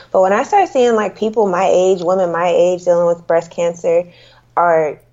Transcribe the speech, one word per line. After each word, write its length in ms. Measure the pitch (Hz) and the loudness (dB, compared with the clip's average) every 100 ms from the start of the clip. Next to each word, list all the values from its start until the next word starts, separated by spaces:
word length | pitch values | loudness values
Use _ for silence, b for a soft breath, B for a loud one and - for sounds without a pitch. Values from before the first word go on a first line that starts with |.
| B | B
But 80 | 190 | 0
when 140 | 185 202 | 0 0
I 80 | |
started 280 | 277 403 349 | 0 0 0
seeing, 240 | 269 240 226 | 0 0 0
like, 220 | 202 - | -2 -6
people 300 | 214 220 208 | -6 -2 -2
my 240 | 175 175 | 0 2
age, 300 | 175 185 185 | 2 2 0
women 280 | 175 190 180 | 0 -2 -2
my 160 | 165 180 | -2 0
age 360 | 175 175 180 180 | 2 0 0 0
dealing 220 | 175 175 | 0 2
with 200 | 170 - | -2 -2
breast 240 | 165 170 | -2 -2
cancer, 540 | - 170 175 175 170 175 B B B B - | -4 -6 -4 -2 -2 -2 B B B B -2
or 420 | 175 160 151 - _ | 2 2 0 -6 _